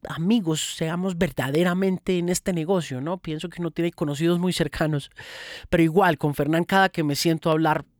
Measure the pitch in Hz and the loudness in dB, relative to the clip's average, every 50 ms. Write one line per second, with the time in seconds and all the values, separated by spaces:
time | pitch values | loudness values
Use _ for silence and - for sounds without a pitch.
0 | _ - 147 - 160 185 226 240 190 160 156 151 - - - - 165 160 165 175 | _ -12 -8 -4 0 2 2 2 2 0 -2 -2 -4 -8 -6 -6 -4 -4 -4 -4
1 | 185 196 185 165 185 156 - - 127 131 139 156 180 180 175 185 196 190 185 175 | -4 -4 -2 -2 -2 -2 -2 -4 -4 0 2 2 2 2 2 2 2 0 0 -2
2 | _ - 185 180 170 175 180 170 _ - 185 170 156 160 196 180 156 - 131 127 | _ -2 -2 0 0 0 -2 -2 _ -4 -4 -2 0 0 0 0 0 -4 -6 -6
3 | 131 160 185 185 _ - 156 156 - 175 - - 175 165 - - 170 175 170 - | -6 -6 -8 -8 _ -8 -8 -8 -8 -10 -8 -6 -6 -6 -2 -2 -2 -2 -2 -4
4 | 170 147 143 139 165 170 175 175 175 185 170 - 156 151 - - 165 156 156 143 | -4 -4 -2 0 2 2 2 2 0 -2 0 0 -2 -2 0 -2 0 0 0 -2
5 | - - _ - - - - - - - - - - - - 175 165 165 156 185 | -4 -8 _ -20 -18 -18 -16 -16 -16 -16 -16 -16 -6 -2 2 4 4 4 4 4
6 | 196 180 175 - - 151 143 - 147 143 160 165 170 - 196 190 190 185 _ - | 4 4 4 2 0 -2 0 0 0 2 2 0 0 2 4 4 4 4 _ 0
7 | 156 147 143 - - 170 165 160 - 170 156 160 160 160 156 156 139 _ _ | 0 0 0 2 2 2 2 2 2 2 2 4 4 2 2 0 -2 _ _